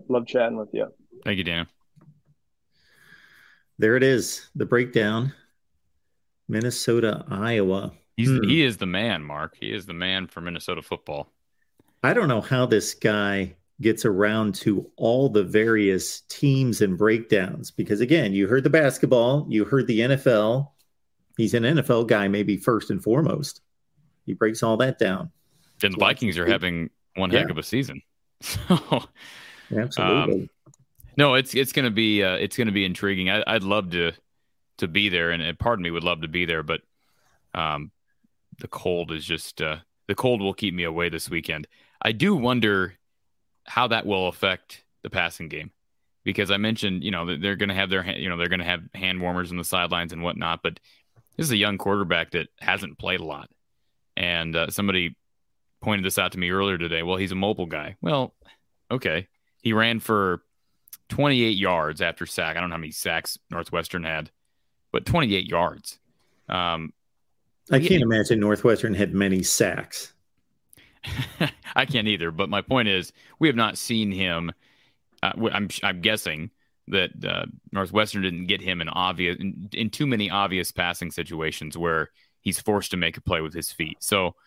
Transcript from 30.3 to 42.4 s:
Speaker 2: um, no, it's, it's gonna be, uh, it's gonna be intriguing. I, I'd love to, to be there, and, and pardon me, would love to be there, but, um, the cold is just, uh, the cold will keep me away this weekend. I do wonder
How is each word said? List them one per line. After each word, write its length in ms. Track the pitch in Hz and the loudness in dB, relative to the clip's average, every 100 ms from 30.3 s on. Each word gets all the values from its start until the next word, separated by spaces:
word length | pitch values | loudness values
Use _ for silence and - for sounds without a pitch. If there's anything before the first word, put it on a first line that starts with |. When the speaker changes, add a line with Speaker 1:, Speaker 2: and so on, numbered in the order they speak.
| 98 | 0
Speaker 2:
um, 80 | - _ _ - _ _ - - | -2 _ _ -20 _ _ -4 4
no, 160 | 147 | 6
it's, 200 | 127 131 | 6 4
it's 180 | 120 131 | 0 0
gonna 180 | 151 127 | 2 0
be, 320 | 104 110 104 | 2 4 4
uh, 140 | 95 92 | 2 2
it's 200 | 98 - | -2 0
gonna 160 | 113 | 0
be 140 | 101 95 | 2 0
intriguing. 420 | 90 101 95 92 | 0 -2 0 0
I, 160 | 107 - | 0 2
I'd 160 | 110 | 0
love 280 | 95 104 92 | 2 0 0
to, 220 | 87 85 - _ _ _ _ _ - | 0 0 -2 _ _ _ _ _ -6
to 100 | 90 | -4
be 220 | 80 104 | 0 2
there, 220 | 87 85 | 2 0
and, 100 | 85 | 0
and 160 | 80 80 | -4 -4
pardon 240 | 117 113 | -2 -2
me, 80 | 87 | -2
would 140 | 82 | -4
love 180 | 87 82 | -2 -2
to 60 | 80 | -4
be 180 | 87 85 | -4 -2
there, 160 | 82 | -2
but, 180 | 78 82 _ _ _ _ _ _ _ | -4 -6 _ _ _ _ _ _ _
um, 380 | - 78 73 76 _ _ _ _ _ _ - | -6 -4 -4 -8 _ _ _ _ _ _ -18
the 80 | - | -14
cold 440 | - 92 87 82 | -8 -4 -4 -4
is 140 | 80 80 | -8 -6
just, 340 | 82 - - | -6 -8 -8
uh, 160 | 80 78 - _ - | -6 -6 -12 _ -8
the 80 | |
cold 260 | 101 127 117 | -2 0 0
will 140 | 98 | -2
keep 180 | 95 104 | -2 -2
me 120 | 90 | -2
away 260 | 85 82 87 | -4 -2 -2
this 180 | 80 - | -4 -6
weekend. 380 | 82 - 78 76 _ _ - | -6 -6 -8 -10 _ _ -4
I 120 | 110 | -2
do 220 | 110 196 | 0 0
wonder 600 | 180 | 2